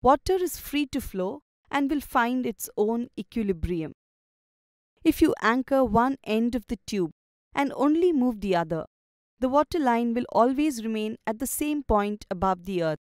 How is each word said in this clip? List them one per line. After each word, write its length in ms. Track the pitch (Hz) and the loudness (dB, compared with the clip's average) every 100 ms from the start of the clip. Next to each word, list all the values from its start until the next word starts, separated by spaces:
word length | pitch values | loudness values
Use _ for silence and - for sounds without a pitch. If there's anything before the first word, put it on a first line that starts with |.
| 240 | 4
Water 280 | 285 - | 2 2
is 240 | 370 349 - | 0 0 -6
free 260 | - 294 285 | -6 -4 -2
to 120 | 277 | -4
flow 400 | - 190 185 294 _ _ _ | -6 -6 -6 -8 _ _ _
and 200 | 285 277 | -2 0
will 120 | 294 | -2
find 420 | - 262 233 254 | -2 0 0 0
its 240 | 247 214 - - | -4 -6 -10 -2
own 320 | 208 233 240 - | 0 0 -4 -10
equilibrium. 760 | 214 - 208 175 165 175 156 - _ _ _ _ _ _ _ _ _ _ | -8 -4 -2 -2 -2 -4 -6 -12 _ _ _ _ _ _ _ _ _ _
If 200 | 330 - | 0 4
you 120 | 320 - | 2 2
anchor 420 | 214 247 254 269 | 0 0 2 2
one 360 | 254 214 254 269 | 4 4 2 -2
end 300 | - 214 233 | -2 0 0
of 120 | 233 - | -2 -6
the 120 | 233 - | -10 -4
tube 260 | 208 170 - _ _ _ | -2 -2 -4 _ _ _
and 180 | - 277 | -4 -2
only 380 | - 277 311 359 | 2 2 4 4
move 300 | 311 247 220 | 4 2 0
the 120 | 196 | 0
other, 300 | 175 165 165 - _ _ _ _ _ | 0 0 -4 -6 _ _ _ _ _
the 80 | 254 | 0
water 300 | 277 302 349 | 2 2 0
line 340 | 262 233 240 | 2 2 0
will 140 | 233 240 | -2 0
always 540 | - 240 269 302 247 | 2 2 4 0 -2
remain 320 | 220 220 214 220 - | -4 -4 -4 -6 -8
at 120 | 220 | -6
the 80 | 262 | -4
same 360 | - 302 294 | -4 -2 -2
point 440 | 269 214 202 208 - | 2 2 2 -4 -8
above 360 | 185 190 185 175 | -2 0 -2 -2
the 160 | 185 | -2
earth. 160 | 165 156 | -2 -4